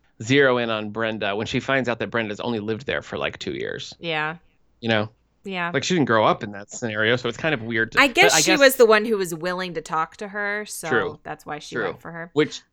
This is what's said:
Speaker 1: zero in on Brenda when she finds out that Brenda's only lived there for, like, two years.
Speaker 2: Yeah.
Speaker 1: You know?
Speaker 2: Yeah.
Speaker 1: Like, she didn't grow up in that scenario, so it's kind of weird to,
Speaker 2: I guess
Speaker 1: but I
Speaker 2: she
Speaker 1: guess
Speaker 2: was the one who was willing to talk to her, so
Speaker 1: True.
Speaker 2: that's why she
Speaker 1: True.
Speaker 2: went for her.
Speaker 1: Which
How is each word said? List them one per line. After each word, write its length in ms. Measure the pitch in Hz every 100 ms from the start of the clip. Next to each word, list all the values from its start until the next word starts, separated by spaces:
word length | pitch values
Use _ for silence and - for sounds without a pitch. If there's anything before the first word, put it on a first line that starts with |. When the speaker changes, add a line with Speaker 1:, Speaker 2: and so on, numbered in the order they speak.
| _ -
Speaker 1:
zero 360 | 110 139 139 123
in 120 | 117
on 200 | 110 107
Brenda 460 | 107 113 110 104 101
when 100 | 117
she 140 | 123
finds 280 | - 135 123
out 100 | 113
that 100 | 104
Brenda's 300 | 117 107 101
only 180 | 120 113
lived 260 | 104 110 -
there 160 | 82
for, 160 | - 82
like, 200 | 73 -
two 140 | -
years. 420 | 65 55 50 - -
Speaker 2:
Yeah. 360 | 165 156 156 170 _ _ _ _
Speaker 1:
You 80 | 113
know? 220 | 110 107 _ _ _
Speaker 2:
Yeah. 260 | 202 185 170
Speaker 1:
Like, 120 | 175
she 100 | -
didn't 120 | 180 120
grow 180 | 113
up 180 | 120 170
in 100 | 104
that 180 | 101 104
scenario, 440 | - 117 107 110 123
so 120 | 120
it's 100 | 120
kind 160 | 160
of 80 | 143
weird 300 | 113 113 113
to, 80 | -
Speaker 2:
I 60 | 262
guess 240 | 240 381
Speaker 1:
but 60 | -
I 20 |
Speaker 2:
she 100 | 185
Speaker 1:
guess 60 | 185
Speaker 2:
was 160 | 269 262
the 100 | 233
one 180 | 214
who 120 | 226 208
was 160 | 180
willing 400 | 165 175 180 185
to 60 | 165
talk 340 | 156 160 160 -
to 120 | 208
her, 360 | 208 202 208 208
so 220 | - 165
Speaker 1:
True. 320 | 120 90 -
Speaker 2:
that's 220 | 160 151 -
why 120 | 147
she 140 | - 135
Speaker 1:
True. 80 |
Speaker 2:
went 160 | - -
for 100 | 165
her. 200 | 165 170
Speaker 1:
Which 300 | 143 151 - _